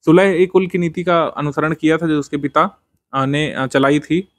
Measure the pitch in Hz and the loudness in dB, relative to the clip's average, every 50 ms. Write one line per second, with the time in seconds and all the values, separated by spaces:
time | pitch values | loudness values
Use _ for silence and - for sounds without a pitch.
0 | _ - 156 175 190 196 185 165 185 185 - 190 190 175 - 185 175 165 156 185 | _ 4 4 6 4 4 2 2 0 2 2 0 0 0 -2 -2 -4 -2 -4 -4
1 | 170 180 175 170 156 135 - - 147 147 139 156 151 156 160 156 - 156 160 160 | -2 0 0 0 0 -2 -4 -6 -6 -4 -2 -2 -2 -2 -4 0 0 0 0 0
2 | 170 165 156 147 143 - - 143 143 143 _ 151 165 202 - _ _ _ _ _ | 0 -2 -2 -2 -2 -4 -8 -6 -6 -2 _ 0 -2 -2 -4 _ _ _ _ _
3 | _ _ - 135 135 135 143 147 156 143 - - 131 131 - 139 135 139 147 151 | _ _ -4 -4 -2 -2 -2 -2 -4 -4 -4 -6 -6 0 0 2 2 4 2 0
4 | 143 - 151 175 196 _ _ | -2 -2 -4 -4 -4 _ _